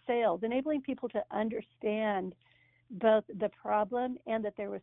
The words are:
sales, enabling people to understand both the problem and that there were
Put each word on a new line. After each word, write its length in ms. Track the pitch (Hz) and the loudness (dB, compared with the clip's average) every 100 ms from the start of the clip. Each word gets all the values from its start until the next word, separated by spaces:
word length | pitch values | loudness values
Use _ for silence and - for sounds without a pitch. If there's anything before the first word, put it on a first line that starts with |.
| - | -2
sales, 380 | 240 220 175 | 2 2 2
enabling 380 | 226 254 294 302 | 0 0 0 -2
people 260 | 269 262 240 | -2 -4 -4
to 160 | 214 - | -4 -2
understand 1000 | 208 220 - - _ 220 214 220 196 185 - _ _ _ _ _ | -2 0 -2 -8 _ -2 0 0 0 -2 -8 _ _ _ _ _
both 340 | 196 226 220 208 208 | 2 4 4 2 -2
the 80 | 202 | -4
problem 680 | - 214 208 208 240 254 254 - | -2 0 0 2 0 -2 -4 -4
and 160 | 220 | -2
that 100 | 214 - | -2 -4
there 140 | 202 | -6
were 120 | 196 | -6